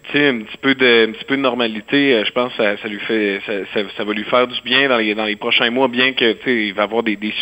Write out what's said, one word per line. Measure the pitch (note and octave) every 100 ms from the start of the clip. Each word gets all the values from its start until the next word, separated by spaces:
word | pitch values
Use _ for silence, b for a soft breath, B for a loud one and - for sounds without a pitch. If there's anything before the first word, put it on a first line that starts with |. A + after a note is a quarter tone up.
| -
tu | C#3+
sais, | C#3+
un | A#2+
petit | G#2 -
peu | C3+
de, | C3 B2+ A#2 A2
un |
petit | A2
peu | - C3+
de |
normalité, | C3 A#2+ A2+ G#2+ - C#3+ C#3
euh, | A2+ G2+
je |
pense | B2 B2
que | -
ça, | G#2+ G#2
ça | A2
lui | G2+
fait, | - A2 G#2 G2 -
ça, | G2+ G2
ça, | A2+ F#2+ -
ça |
va | G#2
lui | G#2+
faire | G#2 B2 B2
du | B2
bien | B2 C3 C#3
dans | A#2+
les, | G#2+
dans | G#2
les | G#2+ G#2
prochains | A#2+ A2+ A#2+
mois, | B2+ C3
bien | A#2+ C3
que, | C3 A#2+
tu | G2
sais, | C3+ A#2+ G#2+
il |
va | G2
avoir | G2+ A2+
des, | A2+ G2+
des | G#2+ -